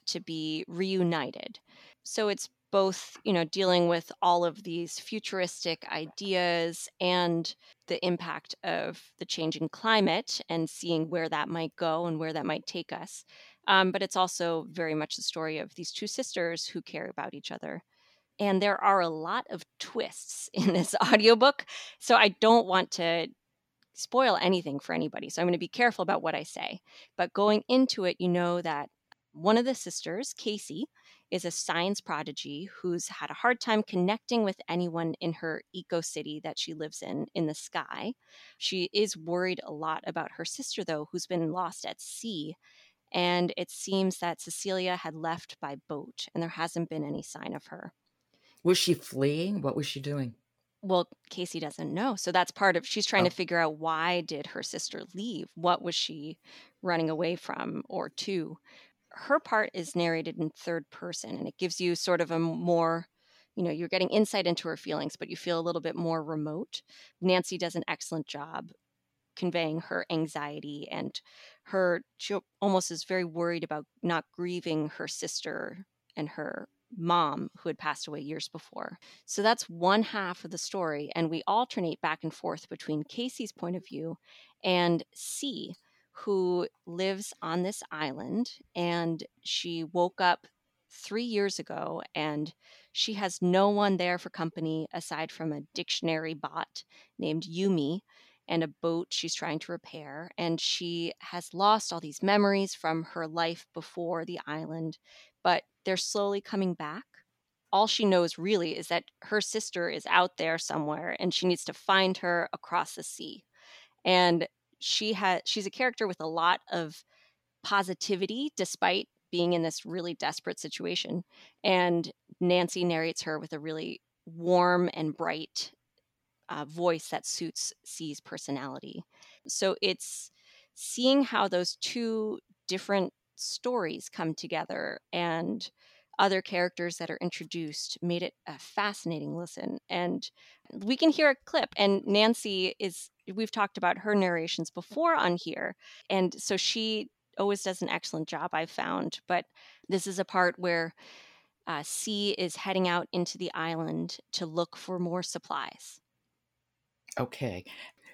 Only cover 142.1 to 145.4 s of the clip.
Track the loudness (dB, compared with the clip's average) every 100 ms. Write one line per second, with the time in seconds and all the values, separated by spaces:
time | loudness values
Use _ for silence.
142.1 | 6 6 6 0 0 -2 -2 -6 -6 -16
143.1 | _ -12 -6 -4 0 -2 2 0 2 2
144.1 | 4 4 2 -2 -4 -6 -8 -10 0 2
145.1 | 4 4 2